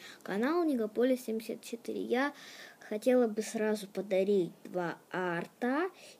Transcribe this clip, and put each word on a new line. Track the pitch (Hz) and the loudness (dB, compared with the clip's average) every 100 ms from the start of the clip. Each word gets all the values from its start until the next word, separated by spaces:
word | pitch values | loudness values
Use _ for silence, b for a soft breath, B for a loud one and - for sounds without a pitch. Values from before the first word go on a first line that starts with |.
| B B | B B
канал | - 190 254 349 | -6 -2 2 2
Никополис | 320 254 214 226 254 254 - | 2 0 0 2 2 2 -2
семьдесят | 220 226 220 | -6 -6 -10
четыре. | - 233 - 214 | -10 -10 -6 -6
Я | 208 240 285 285 B B B B - | 0 0 0 -4 B B B B -8
хотела | 214 254 254 233 | -2 4 4 4
бы | 214 | 0
сразу | 214 220 214 214 190 | -4 -2 0 0 -4
подарить | 190 202 185 190 202 170 - | -8 0 2 4 4 2 -4
два | - 170 170 - - | -8 -4 -4 -6 -6
арта. | 180 180 170 - - 240 277 370 B B B | -2 0 -2 -4 -4 -2 0 -2 B B B